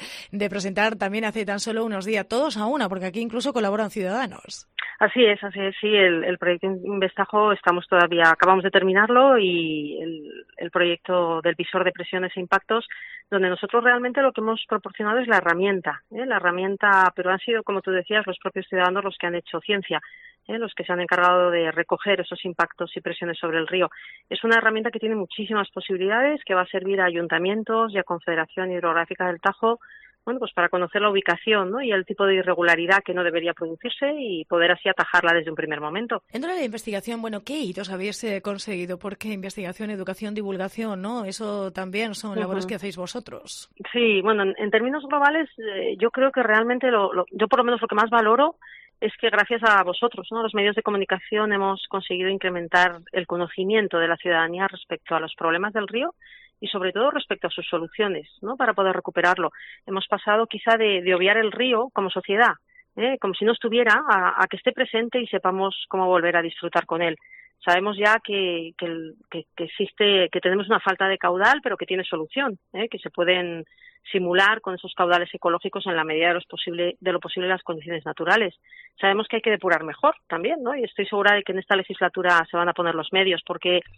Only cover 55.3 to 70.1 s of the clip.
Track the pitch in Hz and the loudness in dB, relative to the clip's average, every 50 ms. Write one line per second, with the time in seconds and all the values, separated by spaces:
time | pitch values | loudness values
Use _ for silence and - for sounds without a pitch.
55.3 | - - 170 165 165 170 196 214 208 220 202 185 208 240 285 359 - _ - - | -6 -4 -2 0 0 0 -2 -2 -2 -4 -4 -4 -4 -4 -4 -4 -6 _ -20 -20
56.3 | - - - _ _ _ 214 - - 190 185 185 180 202 247 294 294 285 - - | -20 -20 -20 _ _ _ -10 -6 -4 -2 -2 -2 0 0 0 0 0 -2 -4 -6
57.3 | 202 - - 170 - - 170 - 180 165 165 165 - - 208 202 180 147 - - | -6 -6 -4 -6 -6 -8 -6 -4 -4 -4 -4 -6 -2 -2 -2 -2 -2 -4 -8 -12
58.3 | _ _ 196 214 269 - 262 226 196 202 190 185 180 180 - 180 - 175 170 175 | _ _ -10 -10 -4 2 2 2 4 4 2 2 0 0 -4 -4 -2 2 2 2
59.3 | 185 180 170 151 - - - - - - _ - 190 196 - - 208 190 - 214 | 2 2 0 -4 -4 -8 -16 -20 -20 -18 _ -6 -6 -6 -2 -4 -4 -2 0 2
60.3 | 208 220 226 - - 202 - 233 226 220 220 208 196 180 175 185 185 175 185 196 | 2 2 2 0 -4 -4 2 2 2 4 4 2 2 2 2 2 2 4 4 4
61.3 | 214 226 220 208 190 - 247 254 240 220 247 262 - 208 196 185 - 190 - - | 4 4 2 0 0 0 0 2 2 2 0 0 -2 -2 -2 -2 -4 -6 -2 0
62.3 | 196 220 240 220 - - _ _ _ - _ _ _ 202 220 254 269 - - 196 | 4 4 4 4 4 0 _ _ _ -20 _ _ _ -2 -2 -2 0 -2 -2 -4
63.3 | 170 - 202 220 233 - - 226 226 240 240 220 208 262 302 277 208 190 180 180 | -2 0 0 0 0 0 -2 0 2 2 4 4 4 4 4 2 2 4 4 2
64.3 | - - 185 - 202 180 - 262 226 254 254 - - 220 233 226 - 247 233 - | 2 2 0 0 0 -2 -2 -2 0 0 -2 -2 -2 -2 -2 -2 -2 -4 -2 -2
65.3 | - 190 - 185 190 190 196 196 190 - - - - 190 185 185 180 175 165 175 | -4 -2 0 0 0 0 -2 -4 -4 -6 -8 -6 -2 0 2 2 4 4 2 2
66.3 | 180 170 165 165 - - 170 170 - 170 165 - 165 165 175 165 156 - _ _ | 2 0 0 -2 -6 -8 -8 -2 -2 -2 0 0 -2 -2 -2 -2 -2 -4 _ _
67.3 | - - - _ _ _ - 180 175 185 196 208 202 196 208 208 220 226 - 214 | -20 -20 -20 _ _ _ 2 2 2 2 2 -2 -2 2 4 4 4 2 0 -4
68.3 | 202 196 190 180 170 165 165 165 - - 180 170 165 165 160 156 156 _ _ _ | -4 -2 -2 -2 -2 -4 -6 -10 -10 -10 -8 -8 -8 -8 -10 -12 -16 _ _ _
69.3 | - 165 - _ _ - 170 160 - - 196 - - - 208 202 | -12 -12 -12 _ _ -10 -10 -8 -6 -6 -6 -6 -2 0 2 4